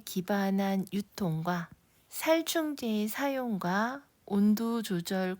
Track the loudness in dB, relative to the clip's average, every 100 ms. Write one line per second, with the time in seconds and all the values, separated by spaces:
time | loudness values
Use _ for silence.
0 | -2 -4 0 0 2 2 2 0 0 -4
1 | -4 -4 -2 -2 -2 -4 -6 -14 _ _
2 | -14 -4 2 2 2 0 -2 -2 0 0
3 | 0 -2 -2 -2 -2 -2 0 0 0 -4
4 | -14 _ -2 4 6 4 2 -2 -2 -2
5 | -2 -2 -2